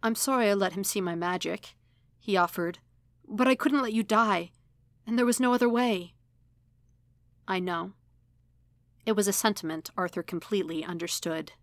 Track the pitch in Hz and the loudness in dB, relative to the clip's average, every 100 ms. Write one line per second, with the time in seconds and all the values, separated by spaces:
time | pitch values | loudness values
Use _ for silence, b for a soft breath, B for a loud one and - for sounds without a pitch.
0 | 220 226 - 262 220 202 185 190 196 208 | -2 -2 0 2 4 4 0 -2 -4 -2
1 | 180 170 175 180 165 170 - _ _ _ | -2 -2 -2 -2 -4 -6 -10 _ _ _
2 | _ _ - 190 175 - 170 175 _ _ | _ _ 0 2 2 0 -6 -6 _ _
3 | _ _ - 208 254 262 302 285 247 220 | _ _ -10 2 4 4 4 2 0 -2
4 | 220 220 226 185 175 _ _ _ _ _ | 2 4 4 2 -2 _ _ _ _ _
5 | - 233 247 233 254 247 240 233 247 196 | -4 0 2 4 4 4 4 4 2 0
6 | 175 _ _ _ _ _ _ _ _ _ | -4 _ _ _ _ _ _ _ _ _
7 | _ _ _ _ - 190 180 170 180 - | _ _ _ _ -4 -4 -2 -4 -6 -12
8 | _ _ _ _ _ _ _ _ _ _ | _ _ _ _ _ _ _ _ _ _
9 | - 214 196 190 220 202 160 160 - - | -2 0 0 2 0 0 -6 -8 -8 -4
10 | 180 185 170 175 - 208 160 160 160 175 | -4 -4 -6 -8 -2 -2 -2 -6 -6 -8
11 | 170 - 175 160 160 - | -6 -6 -4 -6 -8 -16